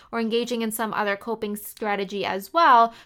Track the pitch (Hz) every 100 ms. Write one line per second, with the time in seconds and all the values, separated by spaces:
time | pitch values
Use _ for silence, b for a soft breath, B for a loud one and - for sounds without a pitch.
0 | B 233 226 233 240 240 226 220 220 -
1 | 208 202 226 220 214 208 - - 220 202
2 | 190 202 - 190 196 330 330 240 233 B